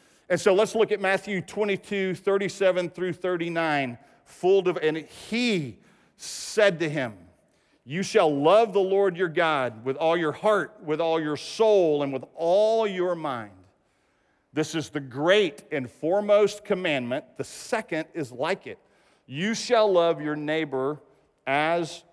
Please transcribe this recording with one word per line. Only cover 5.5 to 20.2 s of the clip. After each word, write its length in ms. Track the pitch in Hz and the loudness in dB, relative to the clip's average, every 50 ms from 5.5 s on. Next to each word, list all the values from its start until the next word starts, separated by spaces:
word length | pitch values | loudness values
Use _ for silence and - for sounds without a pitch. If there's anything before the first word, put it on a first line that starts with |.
| 208 175 143 120 104 - _ _ _ _ _ _ _ | 0 -2 -2 -6 -10 -16 _ _ _ _ _ _ _
said 640 | - - - - - - - - 220 208 202 175 151 | -16 -14 -12 -12 -10 -10 -4 2 4 4 4 2 0
to 80 | 170 151 | -4 -4
him, 280 | 143 143 131 117 101 92 - - _ _ _ _ _ _ _ _ _ _ _ | -4 -4 -4 -6 -8 -14 -20 -20 _ _ _ _ _ _ _ _ _ _ _
"You 180 | 120 143 185 190 | -10 -6 -6 -4
shall 260 | - - 208 180 156 | 2 4 4 4 4
love 440 | 147 139 143 160 190 220 233 214 180 | 4 4 4 6 6 6 6 4 2
the 80 | 202 | 0
Lord 340 | 185 190 196 196 202 196 170 | 0 2 2 2 2 2 2
your 140 | 170 185 175 | 0 -2 -2
God 560 | 147 170 170 160 156 139 131 120 110 110 113 | 0 0 2 2 2 0 0 -2 -4 -6 -6
with 100 | 131 135 | -6 -4
all 220 | 143 160 160 165 | 0 2 2 2
your 160 | 175 165 151 135 | 2 0 -2 -2
heart, 500 | - - 214 214 196 151 - - - - | 0 2 2 2 2 0 -4 -10 -12 -6
with 160 | 147 147 147 | -4 -2 0
all 220 | 165 165 165 165 | 0 0 0 0
your 160 | 156 151 147 | -2 -2 -4
soul, 680 | 139 - - - - 226 220 208 196 175 160 147 147 143 | -6 -8 -8 0 2 4 4 6 4 4 4 2 0 0
and 80 | 139 | -2
with 140 | 135 131 127 - - | -4 -6 -8 -10 -10
all 500 | - 170 170 180 202 214 220 226 226 220 | -4 0 2 4 4 4 4 2 2 0
your 300 | 208 190 185 175 180 175 | -2 -2 -2 -2 -2 -4
mind. 380 | 170 156 147 131 117 110 104 95 92 90 _ _ _ _ _ _ _ _ _ _ _ _ _ _ _ _ _ | -4 -6 -6 -8 -8 -10 -14 -18 -20 -20 _ _ _ _ _ _ _ _ _ _ _ _ _ _ _ _ _
This 240 | - 151 156 151 - | -4 -4 -4 -2 -4
is 140 | 165 143 - | -8 -8 -6
the 100 | - 151 | -8 -10
great 640 | 139 131 120 135 151 175 196 214 202 156 143 - - - | -10 -8 -6 -2 2 4 4 4 2 0 -4 -10 -12 -8
and 180 | 151 143 127 120 | -6 -6 -6 -8
foremost 760 | - - - 160 185 208 208 202 208 208 214 196 - - - | -10 -6 -4 -2 0 0 2 4 4 4 4 2 0 -4 -4
commandment. 720 | - 202 185 185 170 147 135 123 120 127 151 - _ _ | -4 -4 -2 -2 -2 -2 -2 -2 -4 -6 -6 -8 _ _
The 80 | - 135 | -12 -10
second 640 | - - - - - 247 220 220 - 170 156 160 - - | -10 -10 -14 -8 -4 -4 -4 -4 -4 -6 -6 -6 -6 -8
is 200 | 170 143 113 127 | -8 -8 -8 -6
like 340 | 120 143 160 196 196 - | -6 -4 -4 -4 -6 -8
it. 120 | 120 95 - _ _ _ _ _ _ _ _ _ | -18 -18 -18 _ _ _ _ _ _ _ _ _
You 260 | - 127 147 185 220 226 | -12 -8 -6 -4 -4 -4
shall 360 | 214 - - 240 226 214 208 | -4 0 2 4 4 6 6
love 300 | 185 175 170 170 165 | 6 4 4 4 2
your 160 | 147 | 0